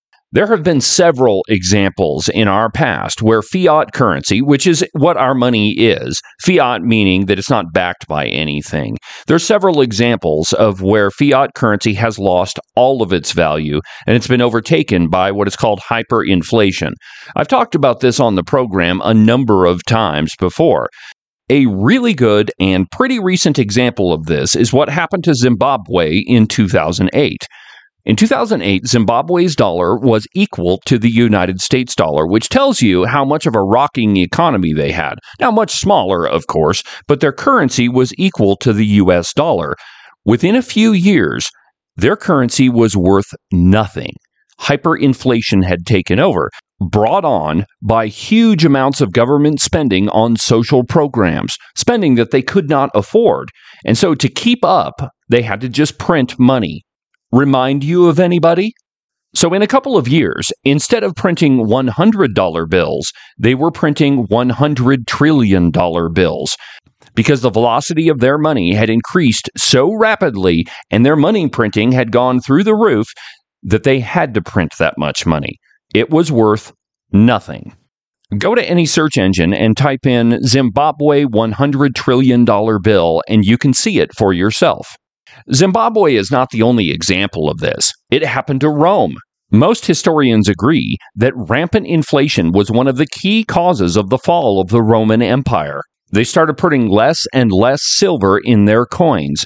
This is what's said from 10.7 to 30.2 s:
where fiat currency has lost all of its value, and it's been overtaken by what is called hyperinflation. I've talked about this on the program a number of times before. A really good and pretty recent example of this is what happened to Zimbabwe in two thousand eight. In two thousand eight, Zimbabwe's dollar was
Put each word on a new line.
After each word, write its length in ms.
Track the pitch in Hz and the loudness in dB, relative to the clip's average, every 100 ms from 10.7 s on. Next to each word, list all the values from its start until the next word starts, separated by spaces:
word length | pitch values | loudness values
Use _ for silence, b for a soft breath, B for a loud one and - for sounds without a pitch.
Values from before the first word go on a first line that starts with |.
| 95 | 0
where 300 | 95 107 101 | 0 2 0
fiat 400 | - 143 131 139 | 0 2 2 0
currency 380 | - 117 101 117 | -2 -2 0 -2
has 260 | 98 113 101 | -2 -4 -2
lost 400 | 98 90 92 - - - | 0 0 -2 -8 -6 0
all 260 | 127 135 | 2 0
of 100 | 98 | -2
its 200 | 90 71 | -2 -2
value, 500 | 87 80 78 76 73 - B B | -2 0 -2 -4 -6 -8 B B
and 100 | 117 | 0
it's 100 | - | 0
been 140 | 127 | 0
overtaken 680 | 120 113 - 160 - 92 82 | 2 0 0 -2 0 0 0
by 200 | 92 98 | 0 0
what 160 | 101 101 | -2 -4
is 60 | |
called 260 | - 117 98 - | -2 -2 -2 -4
hyperinflation. 1080 | 117 113 117 76 92 80 113 101 90 76 - B B B B | -4 -2 -2 0 -2 0 0 0 0 -6 -8 B B B B
I've 120 | 147 | -2
talked 260 | 254 240 | 0 0
about 260 | 165 139 117 | 0 0 2
this 180 | 127 117 | 0 2
on 160 | 117 | 0
the 80 | 92 | 0
program 600 | - 139 123 95 87 92 | 0 -2 0 -2 0 0
a 80 | - | 2
number 540 | 110 110 123 123 98 87 | 4 4 2 2 2 2
of 180 | 90 | 2
times 500 | - 113 98 76 78 - | -2 -2 0 -2 -4 -4
before. 480 | 90 - 160 80 57 - B B _ _ - | -4 0 0 0 -4 -10 B B _ _ -2
A 160 | 139 127 | 2 2
really 480 | 95 113 254 240 | 0 2 2 0
good 360 | 151 117 104 107 - | 0 2 2 0 -2
and 320 | 95 92 90 | 0 0 -2
pretty 280 | - 254 247 | -2 -2 -2
recent 400 | 185 185 165 139 | -2 0 0 0
example 560 | 104 104 123 117 92 | 0 0 0 0 -2
of 100 | 80 | -2
this 320 | 78 76 67 - | -2 -2 0 0
is 160 | 117 | 0
what 160 | 127 147 | 0 0
happened 360 | 151 165 190 | -2 -4 -2
to 100 | 165 | -2
Zimbabwe 840 | 131 123 113 131 131 90 90 78 87 - | 2 2 2 0 -2 -2 -2 0 -2 2
in 200 | 120 110 | 2 2
two 220 | - 98 | 0 0
thousand 420 | 98 78 87 92 | 0 -2 -2 -2
eight. 340 | 127 143 - - B B B B _ | 0 -2 -4 -16 B B B B _
In 120 | - 107 | -2 2
two 100 | 220 | 2
thousand 360 | - 226 160 | 0 -2 -2
eight, 240 | 95 95 117 | 0 0 2
Zimbabwe's 680 | 120 107 120 165 175 180 | 0 2 0 0 0 0
dollar 420 | 139 104 87 87 117 | 0 0 0 0 0
was 300 | 123 110 | 2 0